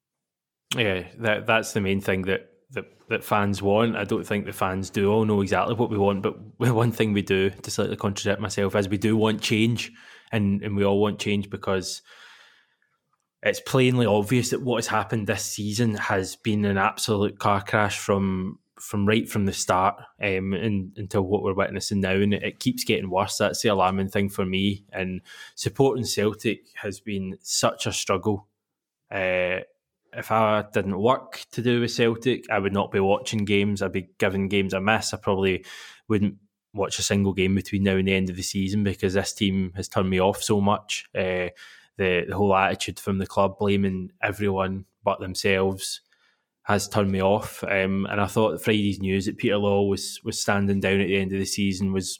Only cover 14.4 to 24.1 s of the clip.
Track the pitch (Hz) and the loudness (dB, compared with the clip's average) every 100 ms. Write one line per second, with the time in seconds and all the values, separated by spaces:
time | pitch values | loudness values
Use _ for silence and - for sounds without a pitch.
14.4 | 117 - 127 113 - 110 98 113 104 98 | 0 -2 -2 -2 0 -2 -2 -2 -2 -4
15.4 | - - 104 104 117 104 - 101 92 - | -4 -6 -4 0 0 0 0 -2 -2 -6
16.4 | 117 104 104 98 101 - - 104 104 - | -2 0 2 2 0 0 0 0 0 0
17.4 | 107 101 - 110 104 - - 98 98 92 | 0 0 2 2 2 0 0 2 2 0
18.4 | 95 - _ - - 104 98 113 113 110 | -4 -8 _ -20 -6 0 2 2 0 -2
19.4 | 95 - - 92 98 - - - 101 95 | -2 -2 0 2 2 0 -8 -6 -4 -2
20.4 | 95 92 113 101 92 - 98 104 92 101 | -2 -2 -2 -2 -4 -10 -4 -2 2 0
21.4 | 98 95 98 98 - 101 95 95 104 101 | 0 0 -2 -4 -4 0 2 2 2 0
22.4 | 104 - 127 123 - 107 95 92 101 - | -4 -4 -4 -2 0 0 0 -2 0 0
23.4 | 104 - 113 98 92 98 95 | -2 0 0 2 2 2 -2